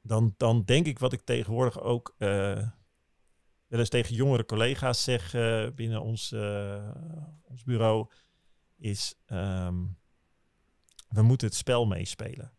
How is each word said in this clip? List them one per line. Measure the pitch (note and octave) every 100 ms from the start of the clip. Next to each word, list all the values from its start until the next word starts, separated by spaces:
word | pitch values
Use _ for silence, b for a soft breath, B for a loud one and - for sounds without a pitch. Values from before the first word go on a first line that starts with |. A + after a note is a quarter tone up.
dan, | G#2+ A2 A2+ -
dan | A#2+ A#2
denk | G2 C3+ D#3+
ik | B2
wat | B2+
ik | B2+
tegenwoordig | - A#2+ G2+ A2+ B2+ -
ook, | A#2 A#2+ - _
eh, | G#2 G2 G2 G2+ A2+ - _ _ _ _ _ _ _ _ _
wel | A#2
eens | A2+
tegen | B2+ A2+ A#2
jongere | C#3 B2 A2
collega's | A2 A#2 C3+ C3 A#2+
zeg, | - A#2+ -
eh, | B2 A2+ A2+ A2 -
binnen | A2+ A2
ons, | A2 A2+ -
eh, | A2 G#2 G#2 G2+ G2+ G#2 - D#3+ D#3+ D3 -
ons | _ B2+
bureau, | B2+ A#2 A2+ A2 A2 b b b b _ _ _
is, | A2 G2 - - _
ehm, | F#2 F#2+ F#2 F2+ F2+ F2+ F2+ _ _ _ _ _ _ _ _ _ - _
we | G#2+
moeten | A2 C3 G#2+
het | -
spel | - B2 A2+
meespelen. | F2+ - - - - -